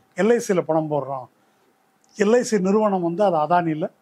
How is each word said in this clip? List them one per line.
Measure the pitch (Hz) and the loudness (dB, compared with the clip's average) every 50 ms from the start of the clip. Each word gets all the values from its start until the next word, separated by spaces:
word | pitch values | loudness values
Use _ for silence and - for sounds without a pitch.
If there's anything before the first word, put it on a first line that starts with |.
| _ _ _ | _ _ _
எல் | 180 185 220 | -2 0 2
ஐ | 240 233 - - | 2 0 0 0
சியில | 196 175 | -2 -2
பணம் | 147 143 156 160 156 151 | 0 0 -2 -2 -2 -2
போடுறோம், | 151 143 131 131 139 131 123 - _ _ _ _ _ _ _ _ _ _ _ _ _ _ _ _ _ - | -4 -4 -4 -6 -10 -10 -12 -16 _ _ _ _ _ _ _ _ _ _ _ _ _ _ _ _ _ -2
எல் | 196 202 233 | 2 2 2
ஐ | 247 233 | 2 2
சி | - 220 202 | 2 0 0
நிறுவனம் | 180 185 196 220 214 208 190 185 | 2 2 2 2 2 0 0 0
வந்து | 175 170 175 175 208 | -2 -2 0 0 0
அதை | 196 170 156 | 2 2 0
அதானியில | 151 151 175 175 170 165 156 151 175 - - _ | 0 2 2 2 2 0 -2 -4 -4 -8 -8 _